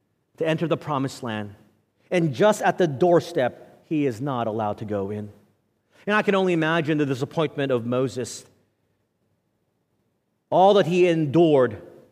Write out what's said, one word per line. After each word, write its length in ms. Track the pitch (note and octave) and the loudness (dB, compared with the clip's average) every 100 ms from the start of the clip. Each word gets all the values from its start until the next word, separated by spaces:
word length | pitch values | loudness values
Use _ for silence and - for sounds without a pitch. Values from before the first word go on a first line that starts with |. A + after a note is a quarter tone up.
| _ _ _ - | _ _ _ -6
to 60 | |
enter 220 | D#3+ D#3+ E3 | -4 -2 -2
the 100 | B2 | -4
promised 460 | - C#3+ C3+ - | -4 -4 -4 -6
land. 320 | B2 G#2+ G#2 G2 _ _ _ _ - | -8 -8 -8 -14 _ _ _ _ -6
And 240 | F3+ E3 | -2 0
just 260 | A#2+ G#3 G#3 | 2 2 2
at 160 | F#3 E3+ | 0 0
the 100 | F3 | 0
doorstep, 960 | C3 F3+ E3+ - - B2 - - - | 0 2 4 2 -2 -4 -4 -16 -20
he 220 | - D#3 C#3+ | -6 -2 -2
is 140 | A2 | -4
not 280 | C#3+ B2+ A2+ | -6 -4 -4
allowed 300 | A2 G#2+ G#2 | -4 -4 -6
to 60 | |
go 280 | A2 G#2 G2 | -6 -6 -6
in. 180 | G#2 G#2 - _ _ _ _ _ _ | -8 -12 -16 _ _ _ _ _ _
And 120 | - G#3+ | -2 0
I 60 | |
can 120 | G#3 | 2
only 180 | G3 F#3 | 0 2
imagine 460 | E3+ D#3 E3 D3 D#3 | 0 0 0 0 0
the 80 | C#3+ | 0
disappointment 640 | B2+ C#3 - D3+ D3 C#3 | -2 -4 -4 -4 -2 -2
of 160 | B2 A#2 | -2 -2
Moses. 580 | B2 C3 B2 A#2 - - _ _ _ _ _ _ _ _ _ _ _ _ _ _ _ _ _ _ _ _ | -2 -2 -4 -10 -12 -20 _ _ _ _ _ _ _ _ _ _ _ _ _ _ _ _ _ _ _ _
All 240 | D#3 F#3+ | 4 4
that 120 | G#3 D#3 | 4 4
he 200 | F3+ F3 | 4 4
endured 760 | E3 D3+ D#3 E3+ C#3+ A#2+ G#2 - - - | 2 2 4 6 6 4 0 -16 -20 -20